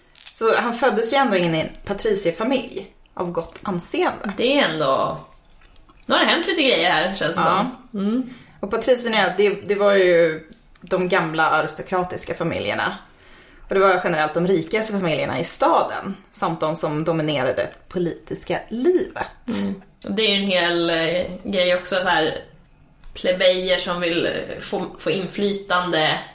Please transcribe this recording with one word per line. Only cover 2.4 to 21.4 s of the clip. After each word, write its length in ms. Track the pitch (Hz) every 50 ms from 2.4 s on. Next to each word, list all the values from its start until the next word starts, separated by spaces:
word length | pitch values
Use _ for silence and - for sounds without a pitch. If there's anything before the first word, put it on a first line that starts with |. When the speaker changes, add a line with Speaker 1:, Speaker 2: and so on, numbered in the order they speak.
| 220 247 277 262 - - - - 196 - - _ - _ -
Speaker 1:
av 160 | - 185 175 170
gott 220 | 165 165 - - - -
anseende. 720 | - 185 175 170 - - 294 359 294 - - - 208 185
Speaker 2:
Det 220 | - 233 254 285 285
är 100 | 233 175
ändå, 500 | 160 156 151 135 135 117 - - - 151 - - - - _ _ - - - - - - - _ - - -
nu 80 | - 247
har 60 | 349 330
det 60 | 226
hänt 160 | 220 320 339
lite 160 | 392 349 330 277
grejer 280 | 262 202 165 165 180 165
här, 220 | 156 160 190 196
känns 220 | - 165 151 -
det 60 | 175 170
Speaker 1:
Ja. 140 | 165 175 190 214 254 - - - -
Speaker 2:
som. 100 | - 202
Mm. 300 | 196 208 220 254 254 - - - - - - -
Speaker 1:
Och 100 | - 196
patricierna, 460 | - 226 226 277 247 240 240 233 220 214 190 180 180
det, 120 | 190 208 202 185 - - 180
det 60 | 202
var 180 | 196 202 202 202
ju 560 | 196 185 180 175 165 170 160 156 156 - - - - _ - - -
de 280 | - 180 190 175 185 175
gamla 420 | 190 180 165 160 156 160 160 147
aristokratiska 840 | 143 156 147 151 - - - - 196 185 180 180 - - - - -
familjerna. 600 | - 170 160 - 185 196 101 - 110 107 107 196 190 - - - - - - - - - - - - - -
Och 60 | -
det 60 | 196
var 200 | 190 196 185 180 -
generellt 300 | 190 170 151 156 151 -
de 120 | 170 175
rikaste 460 | 180 196 165 151 - - 220 214 - 208
familjerna 480 | 196 185 165 151 139 143 - 131 131
i 40 | -
staden, 720 | - - - 269 320 330 240 - - 107 - - 190 196 - - -
samt 300 | - - 196 180 165 160
de 160 | 160 156 160
som 280 | 165 - 156 151 151 160
dominerade 640 | 175 165 165 156 156 151 135 127 131 - - 101 - - - - -
politiska 720 | - 185 175 165 - - - - 190 - - - - - - -
livet. 800 | 214 233 254 349 370 330 - - - - - - - - - - 214 202 202
Speaker 2:
Mm. 120 | 196 196 196 - - _ _ -
Och 80 | - 202
det 100 | 214 220
är 60 | 208
ju 140 | 202 196 196
en 80 | 202
hel, 400 | 185 180 170 175 175 170 170 170
eh, 360 | 170 165 165 160 170 180 180 175 180 185